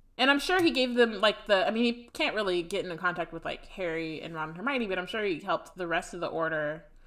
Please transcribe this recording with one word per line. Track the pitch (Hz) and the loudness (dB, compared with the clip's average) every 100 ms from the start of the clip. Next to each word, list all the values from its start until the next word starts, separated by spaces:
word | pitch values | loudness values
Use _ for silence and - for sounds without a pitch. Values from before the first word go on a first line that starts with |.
| - - | -10 0
And | 262 | 4
I'm | 285 | 4
sure | - 370 | 4 4
he | 339 | 4
gave | 254 254 240 | 4 2 4
them, | 233 208 | 4 4
like, | 214 208 - | 2 2 2
the, | 196 180 | 4 4
I | |
mean, | 220 | 2
he | 240 240 240 | 2 0 -6
can't | - 302 196 | -4 -2 0
really | 202 175 | 0 0
get | 170 196 | -2 -4
into | 170 165 | -4 -2
contact | 180 170 165 | -2 -2 -4
with, | 165 156 | -6 -8
like, | - - | -8 -10
Harry | - 180 160 160 156 | -6 -4 -4 -4 -6
and | 160 | -8
Ron | 165 156 | -8 -8
and | 165 | -6
Hermione, | 233 269 220 | -4 -2 -2
but | 185 | -2
I'm | 180 | -4
sure | 226 | -2
he | 208 151 | -2 -2
helped | 190 165 - - | -2 -2 -4 -8
the | 175 | -2
rest | 170 180 180 | -2 -2 -4
of | |
the | 165 | -4
Order | 160 160 160 147 160 - - | -2 0 0 -2 -4 -10 -20